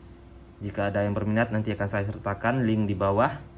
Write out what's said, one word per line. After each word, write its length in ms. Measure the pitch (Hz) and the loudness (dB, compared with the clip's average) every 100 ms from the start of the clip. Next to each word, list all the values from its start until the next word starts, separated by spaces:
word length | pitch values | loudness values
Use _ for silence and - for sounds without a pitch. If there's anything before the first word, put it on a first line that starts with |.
| - - - - - - | -20 -20 -20 -20 -20 -12
Jika 320 | 104 104 101 | -8 -2 0
ada 160 | 101 104 | 0 0
yang 80 | 101 | 0
berminat, 400 | 101 110 117 110 | 2 2 2 0
nanti 160 | 107 | -2
akan 160 | 98 101 | -2 -2
saya 160 | 104 | 0
sertakan 640 | 101 107 101 98 113 131 113 | -2 -4 -6 -2 0 2 2
link 160 | 110 | 2
di 160 | 104 92 | 2 2
bawah 320 | 98 101 139 - - | 2 4 2 0 -12